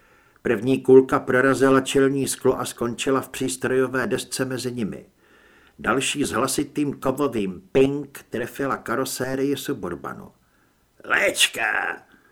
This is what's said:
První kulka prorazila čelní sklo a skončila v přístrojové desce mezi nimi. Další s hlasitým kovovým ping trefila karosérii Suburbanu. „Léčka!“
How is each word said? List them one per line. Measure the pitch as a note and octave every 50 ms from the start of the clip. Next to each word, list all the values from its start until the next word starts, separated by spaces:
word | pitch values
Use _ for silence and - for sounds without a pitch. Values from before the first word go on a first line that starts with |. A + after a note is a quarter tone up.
| _ _ _ _ _ _ _ _
První | - G#2+ A#2 G2+ A2+ C3 C3+ C3
kulka | C3 - C3 C3 C3 - D3 C3
prorazila | - - B2+ B2+ B2+ C3+ C3 A2+ C3 C3+ C3+ C3+
čelní | C3 - - C#3 C3+ C3+ C#3 C#3 C3 A#2
sklo | - - - C3 - -
a | A#2+
skončila | - - - A#2+ A#2+ A2+ - - C#3+ C3+ C3
v | C3 -
přístrojové | - - C3 C3 C3 - - A#2+ B2+ C3 C3 B2+ C3 C3 A#2+ G#2+
desce | B2+ A#2 - - - - C3
mezi | B2+ C3 A#2 A2+ B2+
nimi. | B2 B2 A2 F2 C#2+ B1 - - _ _ _ _ _ _ _ _ _ _ _ _ _ -
Další | - G2 A2+ C3+ C3 - - D3 C3
s | G#2+
hlasitým | G#2+ A2 C3 C3 - - D3 - - D3 D3 C#3+ -
kovovým | - - C3+ C3 C#3 D3 C3+ A#2 A2+ G2 F#2+ F2+ F2 - -
ping | - C#3 C3+ C#3 C#3 D3 C#3 - - - - _
trefila | - A#2+ B2 A#2 - - C#3 C3+ A#2 -
karosérii | - - A#2 B2 C3+ C3 - - B2+ C3 C3+ C3+ C3+ C#3+ C#3 C3
Suburbanu. | - - C#3 G#2+ F#2 F2 E2+ C#2+ - - - - - - - _ _ _ _ _ _ _ _ _ _ _ _ _ -
„Léčka!“ | - A2 E3 G3 F#3+ - - - - - A#2+ A2+ G#2+ G#2 F#2+ F#2 F2 E2 - - _ _ _ _ _